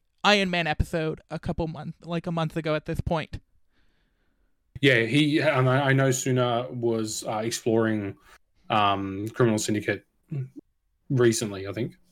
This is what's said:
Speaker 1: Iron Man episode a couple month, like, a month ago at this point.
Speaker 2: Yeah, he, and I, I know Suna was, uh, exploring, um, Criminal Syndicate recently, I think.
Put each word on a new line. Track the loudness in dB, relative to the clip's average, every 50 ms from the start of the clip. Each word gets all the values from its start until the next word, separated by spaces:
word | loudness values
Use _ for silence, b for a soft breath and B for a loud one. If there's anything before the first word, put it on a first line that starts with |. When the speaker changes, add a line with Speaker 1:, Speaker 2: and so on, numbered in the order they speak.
| _ _ _ _ 2
Speaker 1:
Iron | 2 4 4 2 0
Man | 0 0 0
episode | 0 0 -2 -2 -2 -2 -2 -2 -4 -4 -8 -10 -10
a | -10 -8
couple | -6 -6 -4 -4 -4 -6
month, | -6 -8 -12 -12 -14 _ -10
like, | -8 -6 -6 -4
a | -4 -2
month | -2 -2 -2 -2
ago | -4 -2 -2 -2
at | -2 -2
this | -4 -6 -6
point. | -4 -2 -2 -2 -4 -6 -10 -14 -14 _ _ _ _ _ _ _ _ _ _ _ _ _ _ _ _ _ _ _ _ _ _ _ _ _ -4 0
Speaker 2:
Yeah, | 4 4 4 4 4
he, | 2 2 2 2 4 2 2
and | 2 2 2 4 4 4
I, | 4 2 4 4
I | 4
know | 4 4 2
Suna | 2 0 0 0 2 2 2 2 0 0 -2 -4
was, | -6 -4 -2 0 0 0 -2 -4 -6 -8 -8 -6
uh, | -4 -4 -4
exploring, | -4 -6 -4 0 2 2 4 2 2 0 -2 -4 -6 -8 b b b b b _ _ _ _ _ -2
um, | 0 2 4 2 2 0 -2 -6 -6 -6 -8 -6
Criminal | 0 2 2 4 2 2
Syndicate | 0 -2 -2 -2 -2 -2 -4 -4 -6 _ _ _ _ _ -10 -10 -10 -10 -12 -18 -20 _ _ _ _ _ _ _ _ -2
recently, | 2 4 4 4 4 2 -2 -6 -6 -8 -8 -8
I | -6
think. | -6 -6 -6 -8 _ _ _